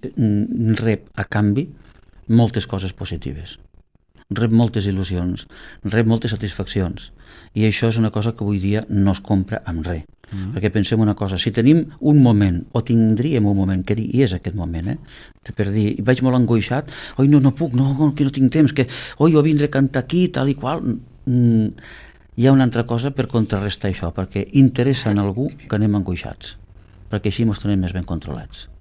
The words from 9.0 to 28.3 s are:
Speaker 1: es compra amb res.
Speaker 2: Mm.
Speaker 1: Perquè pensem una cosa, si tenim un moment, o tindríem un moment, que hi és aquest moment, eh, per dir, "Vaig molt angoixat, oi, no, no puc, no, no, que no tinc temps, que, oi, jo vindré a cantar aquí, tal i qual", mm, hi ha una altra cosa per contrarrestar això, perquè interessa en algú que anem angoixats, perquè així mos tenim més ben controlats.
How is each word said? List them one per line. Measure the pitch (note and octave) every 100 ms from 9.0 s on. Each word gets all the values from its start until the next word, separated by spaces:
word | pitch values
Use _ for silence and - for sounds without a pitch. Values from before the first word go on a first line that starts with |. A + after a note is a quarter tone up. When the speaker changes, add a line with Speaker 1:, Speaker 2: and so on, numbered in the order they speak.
| G2
Speaker 1:
es | F#2+
compra | - G2 F#2 A2 -
amb | E2+ D#2+
res. | E2+ - - -
Speaker 2:
Mm. | G2 F#2+ A#2+
Speaker 1:
Perquè | G2+
pensem | G2+ G2 A2+
una | G#2+ G2+
cosa, | G2 F#2
si | -
tenim | G#2+ A#2 E3 D#3 -
un | D3+ D3
moment, | B2 G#2+ G2+ F2 -
o | A#2+ -
tindríem | A#2 A2+ A2 C3+ C#3 G#2
un | G2
moment, | F#2+ F#2+
que | F#2 G#2
hi | A2 B2
és | C3 F2+
aquest | - F#2+
moment, | E2 E2 F2+
eh, | - - - - _ -
per | - G2+
dir, | G#2 G#2 -
"Vaig | G#2+ B2+
molt | B2+ B2+
angoixat, | A#2 A#2 G2+ B2+ D3+ - - -
oi, | C#3
no, | D3
no | C3+
puc, | C3+ E3
no, | A#2+ C3+
no, | C3+ D3+ D3
que |
no | C#3
tinc | C#3 C3
temps, | D#3 D3
que, | - B2+ - - -
oi, | D#3
jo | D#3
vindré | D3 D3+ D3
a |
cantar | C#3 C3+ C3
aquí, | B2 E3+ F3+
tal | F3+ C3+
i | C#3
qual", | C3 D#3 - A2+ - - -
mm, | B2 A#2+ A2+ G#2+ - - - - - _ -
hi | B2
ha |
una | C3+
altra | B2+ A#2 A#2
cosa | A#2 C3+
per | C3+ A#2+
contrarrestar | A#2+ G#2+ G2+ G2+ - G2+
això, | F#2 E2+
perquè | E2 F#2 G2 G2
interessa | C#3+ C3+ B2+ B2 C3 -
en | G#2
algú | G2+ G2 C3+ - -
que | G#2+
anem | G#2+ G#2
angoixats, | F#2 F2 - - - - - - - - -
perquè | G#2 G#2+
així | -
mos | A#2 G2+
tenim | G2+ G2+
més | F2+
ben | F2+ F2+
controlats. | E2 D2+